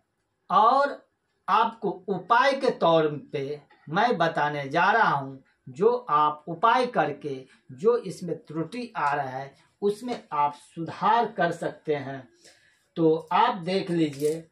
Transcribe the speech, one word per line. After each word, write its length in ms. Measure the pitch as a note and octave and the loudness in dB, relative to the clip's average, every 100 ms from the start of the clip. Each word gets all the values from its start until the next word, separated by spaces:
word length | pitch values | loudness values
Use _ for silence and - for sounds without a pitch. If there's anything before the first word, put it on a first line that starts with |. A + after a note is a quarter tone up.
| _ _ _ _ - | _ _ _ _ 0
और 560 | F#3 E4+ C#4 C#4 - _ _ _ _ - | 4 6 4 2 -2 _ _ _ _ -2
आपको 420 | G3+ A3 - F#3+ | 0 0 -2 -6
उपाय 640 | E3+ - F3+ - B3 C#4 | -6 -6 -6 0 2 4
के 160 | C4 B3 | 2 -2
तौर 360 | - E3+ E3 D#3 D3 - | 0 4 4 2 -2 -8
पे 280 | D3 C3+ D3 - _ - | -8 -8 -10 -16 _ -6
मैं 280 | E3 A#3+ G3 | 0 0 2
बताने 500 | E3 D#3+ D3 D3 C#3 | 0 0 -2 -2 -4
जा 220 | D#3 F#3 | 0 2
रहा 180 | A3 G3 | 4 2
हूँ, 340 | D3 C3+ C3+ - _ - | 0 -4 -12 -20 _ -18
जो 260 | B2+ G#3+ B3 | 0 2 2
आप 440 | - D3+ D3+ - - | 2 2 2 0 -8
उपाय 380 | E3 A3+ B3+ B3 | 0 2 4 2
करके 580 | G3 D3 C#3+ D3 C3 C3 _ - | 0 -2 -4 -10 -10 -14 _ -20
जो 240 | B2+ G3+ A#3+ | -4 0 0
इसमें 380 | F3+ - F3 D3+ - | -2 -10 -8 -10 -8
त्रुटि 460 | D3+ D#3+ A#3+ A#3 - | -8 -8 -8 -10 -4
आ 160 | C#3+ | -2
रहा 160 | C#3+ C3+ | -2 -4
है 260 | C3 C#3 - _ _ | -8 -12 -16 _ _
उसमें 460 | G3+ G#3 B3 A#3 - | -4 -4 -6 -10 -6
आप 220 | D3+ C#3+ - - | -2 -2 -2 -14
सुधार 640 | - D#3+ - F#3 F3+ F3+ | -12 -10 -2 0 2 0
कर 200 | - E3+ | 0 -2
सकते 440 | D#3+ D#3 - - D3 | -2 -6 -6 -4 -4
हैं। 320 | C3 C3+ B2 _ - _ _ _ _ - | -4 -12 -16 _ -20 _ _ _ _ 0
तो 180 | D#3+ D#3+ - | 2 2 0
आप 240 | F3+ A#3 G#3+ | 2 2 0
देख 320 | E3 F#3+ - | -2 -4 -2
लीजिए 560 | E3+ D#3 C#3 D3+ D#3+ E3 | 0 0 0 -4 -4 -8